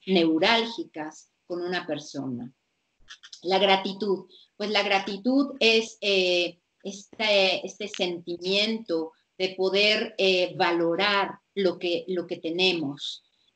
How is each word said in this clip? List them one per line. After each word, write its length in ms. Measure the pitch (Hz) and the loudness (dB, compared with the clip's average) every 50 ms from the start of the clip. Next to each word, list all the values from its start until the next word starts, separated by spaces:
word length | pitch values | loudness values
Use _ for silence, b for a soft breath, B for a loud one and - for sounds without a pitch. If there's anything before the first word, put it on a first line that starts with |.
| - | -2
neurálgicas 1200 | 185 190 170 165 160 160 156 185 220 233 226 226 226 - 175 165 - - 160 151 156 - - - _ _ _ _ | 2 4 4 6 4 4 4 4 4 4 4 2 -2 -4 -8 -10 -10 -10 -10 -10 -10 -12 -16 -20 _ _ _ _
con 160 | - 175 175 | -10 -8 -6
una 240 | 175 180 185 175 175 | -4 -4 -4 -4 -4
persona. 640 | - 147 147 147 - - 139 131 131 123 120 123 139 - _ _ _ _ _ _ _ _ _ _ - - - - - - - | -6 -8 -8 -8 -10 -10 -10 -8 -8 -8 -8 -10 -12 -16 _ _ _ _ _ _ _ _ _ _ -20 -20 -20 -20 -20 -18 -10
La 160 | - 175 190 190 | -2 0 2 4
gratitud, 680 | 202 190 190 190 - 202 190 - 214 202 185 - - b b b b b b | 4 4 4 4 2 -2 -6 -4 -2 -2 -2 -2 -4 b b b b b b
pues 120 | - 208 202 | -8 -4 -2
la 140 | 214 202 | 0 0
gratitud 760 | 196 202 196 190 - 220 196 196 - 247 262 277 285 - - - | 2 2 0 0 0 -2 -6 -4 0 2 2 2 2 0 0 2
es, 360 | 220 226 226 226 226 - - - | 4 4 4 4 2 -2 -6 -6
eh, 560 | 208 202 196 190 185 180 180 175 175 175 175 _ _ _ _ _ | -2 0 2 2 2 2 2 2 0 -2 -4 _ _ _ _ _
este, 840 | - 196 190 202 - _ - - 220 214 202 196 190 185 175 - - | -14 -14 -14 -14 -16 _ -8 -2 0 2 4 4 4 2 2 -2 -4
este 220 | 190 - - 208 202 | -8 -10 -10 -12 -8
sentimiento 1200 | - - 190 180 175 170 170 170 175 175 175 185 196 202 214 226 226 220 226 - 165 165 160 160 b b b b _ - | -4 -4 -2 -2 -4 -6 -8 -8 -8 -6 -2 0 0 0 0 0 -2 -4 -4 -4 -2 -2 -4 -6 b b b b _ -6
de 160 | 185 190 190 | -6 -4 -2
poder, 580 | 180 190 190 190 202 208 214 220 226 233 - - - | -2 -2 0 2 2 4 4 2 2 0 -4 -2 0
eh, 360 | 190 190 185 180 180 170 151 | 2 2 2 2 0 0 0
valorar 800 | 165 180 175 170 170 165 165 170 170 202 208 202 196 185 180 - - _ _ - | 0 0 2 2 2 2 0 0 2 2 2 2 2 0 -2 -6 -12 _ _ -2
lo 240 | 202 196 175 175 180 | 0 0 0 0 -2
que, 260 | 185 175 170 170 - 185 | -2 -2 -2 -2 -2 -4
lo 180 | 185 175 165 | -4 -4 -4
que 100 | - 175 | -6 -8
tenemos. 880 | - - 165 165 180 185 185 175 165 147 139 143 - - - - - _ _ _ _ _ _ _ | -8 -6 -4 0 2 2 2 2 0 -2 -6 -6 -8 -10 -10 -10 -12 _ _ _ _ _ _ _